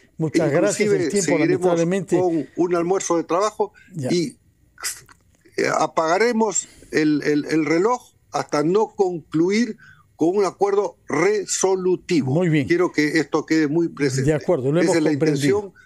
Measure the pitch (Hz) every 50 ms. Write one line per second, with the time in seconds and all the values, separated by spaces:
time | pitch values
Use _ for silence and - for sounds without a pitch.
0 | _ _ _ - 160 151 - 160 165 143 139 170 185 208 190 - 208 208 - -
1 | 175 139 - 202 180 - - - 311 339 359 359 359 370 175 170 - 339 190 196
2 | - - 339 - - 180 165 160 135 - _ - 170 180 175 170 170 175 190 190
3 | - - 175 165 151 - 160 180 208 214 - - 208 196 _ - - - - 165
4 | 127 127 165 180 160 123 - _ _ _ _ _ _ _ _ - - - - -
5 | - - - _ _ _ _ _ _ - _ - - - - - 156 156 - 175
6 | 160 160 170 196 220 240 233 220 220 214 175 - - - - - - - - 147
7 | 156 151 151 143 139 147 147 147 143 - 151 160 156 147 160 165 190 226 247 240
8 | - - _ _ _ _ - 143 - - - 147 147 160 185 214 220 208 _ -
9 | 196 180 180 165 - _ - 156 170 185 202 220 240 233 214 - - - - _
10 | _ _ _ - 156 165 185 208 196 175 - _ 190 202 196 202 202 175 - _
11 | _ - - 147 170 202 214 208 185 - - - - 190 190 185 180 185 180 170
12 | - - 180 156 135 127 135 165 185 170 156 151 131 117 165 175 180 165 - -
13 | 151 156 - 165 147 - - 156 - - 160 160 156 139 147 170 170 165 - -
14 | 147 143 127 135 127 147 156 147 - - 180 139 120 135 147 170 165 180 175 165
15 | 151 156 151 135 156 156 151 143 139 160 202 208 202 190 _ - -